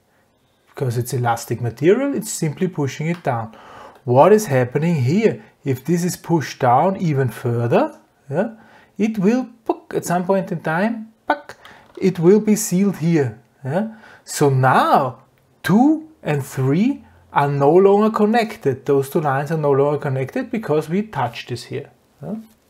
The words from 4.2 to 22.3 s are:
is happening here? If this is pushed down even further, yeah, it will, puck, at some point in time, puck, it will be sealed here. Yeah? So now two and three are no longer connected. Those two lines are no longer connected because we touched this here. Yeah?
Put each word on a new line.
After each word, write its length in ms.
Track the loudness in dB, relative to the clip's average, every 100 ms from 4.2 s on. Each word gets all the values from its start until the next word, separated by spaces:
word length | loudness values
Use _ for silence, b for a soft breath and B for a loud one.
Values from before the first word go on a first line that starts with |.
| 6
is 140 | 6 4
happening 500 | -2 0 -2 -2 0
here? 460 | 0 2 0 -2 B B
If 200 | -6 -4
this 200 | -2 -2
is 120 | -2 -6
pushed 440 | -2 -2 -2 -2
down 360 | 2 4 2 0
even 300 | -2 0 -2
further, 680 | -4 -4 -2 0 0 0 -6 _ _ -8
yeah, 240 | -4 -4 -8 b b b -4
it 200 | -4 0
will, 300 | 0 0 -4 -10
puck, 300 | -6 -6 -4
at 100 | -6
some 200 | -2 -4
point 280 | 0 -2 -2
in 80 | -6
time, 520 | -4 -2 -2 -4 -12 _ -6
puck, 300 | -6 -6 -20 B B B -2
it 220 | -2 4
will 220 | 6 6
be 160 | 4 0
sealed 420 | 0 0 0 0
here. 420 | 0 2 0 -4 _ _
Yeah? 320 | -4 -4 -4 B B B
So 240 | -12 0 2
now 760 | 4 4 2 4 2 0 -6 _ _ _ _
two 460 | 0 4 4 2 -4 _
and 220 | -4 -4
three 600 | -4 -4 0 2 0 -2 b b b
are 160 | -2 0
no 240 | 2 4
longer 380 | 6 6 4 2
connected. 760 | 2 2 2 -2 -4 -4 -2 0
Those 240 | 0 0
two 100 | -2
lines 300 | 0 -2 -2
are 80 | -2
no 140 | 0
longer 260 | 2 2 0
connected 520 | -2 -4 -4 -6 -6
because 380 | -6 -2 -2 0
we 140 | -4
touched 460 | -4 -6 -6 -6 -10
this 160 | -12
here. 260 | -8 -12 -12 _ _ _
Yeah? 140 | -12